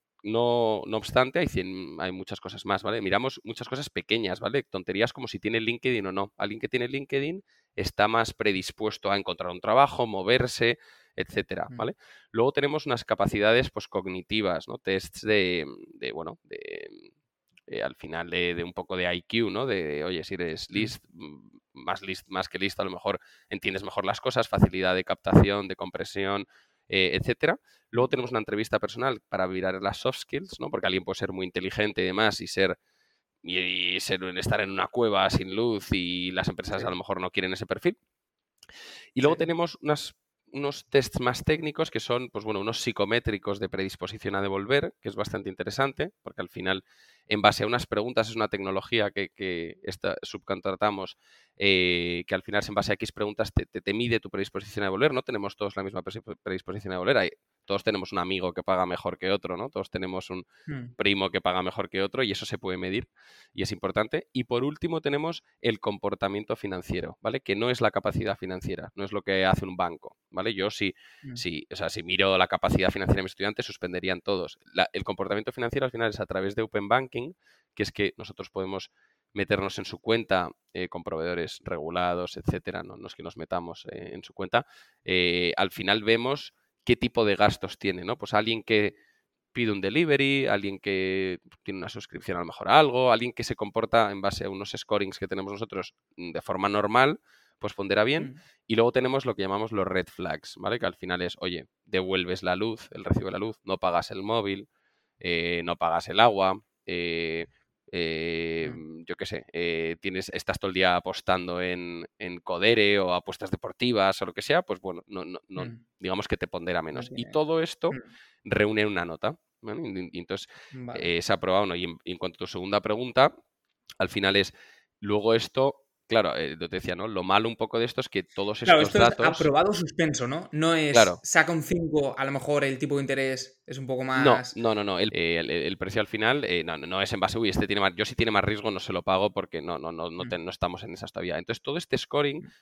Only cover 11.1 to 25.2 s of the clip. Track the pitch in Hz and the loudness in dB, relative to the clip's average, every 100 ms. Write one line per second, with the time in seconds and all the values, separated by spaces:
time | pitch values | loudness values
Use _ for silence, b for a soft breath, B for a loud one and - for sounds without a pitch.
11.1 | - 95 107 - 90 - 123 110 - b | -6 -4 -4 -4 -6 -6 -4 -4 -4 b
12.1 | b b 113 127 - 139 151 147 120 - | b b 2 2 4 0 0 -2 -4 0
13.1 | 107 101 104 104 120 135 104 - 98 92 | 0 2 4 6 6 4 -6 -6 -4 -4
14.1 | 92 - 107 98 80 - - - 95 - | -6 -4 -2 0 -2 -6 -8 -2 -2 -2
15.1 | - 107 107 92 87 71 50 - - 60 | -6 4 4 4 0 -4 -10 -18 -10 -8
16.1 | 71 80 - _ - - 50 50 50 50 | -6 -8 -12 _ -14 -12 -12 -14 -18 -20
17.1 | _ _ _ _ _ - 53 58 - 73 | _ _ _ _ _ -12 -8 -6 -8 -10
18.1 | 82 85 85 87 85 87 - 87 92 90 | -8 -4 0 0 -2 -4 -8 -6 -2 0
19.1 | 87 - 113 107 101 135 98 78 73 85 | -2 -2 0 0 0 -2 -2 -2 -2 -2
20.1 | 87 - 92 85 80 - 98 113 117 - | -4 -6 -6 -6 -6 -4 -2 -2 -6 -16
21.1 | 80 76 71 50 - _ 69 67 95 95 | -18 -16 -16 -20 -20 _ -10 -6 -6 -6
22.1 | 92 - 92 - - 98 - 95 90 98 | -10 -6 -6 -4 -4 -4 -2 -4 -4 -4
23.1 | 98 b b b 98 101 95 101 - 95 | -4 b b b -4 -2 -4 -4 -2 -2
24.1 | 101 131 120 110 98 98 92 92 92 92 | -2 -2 0 0 4 4 6 2 0 0
25.1 | 95 | -4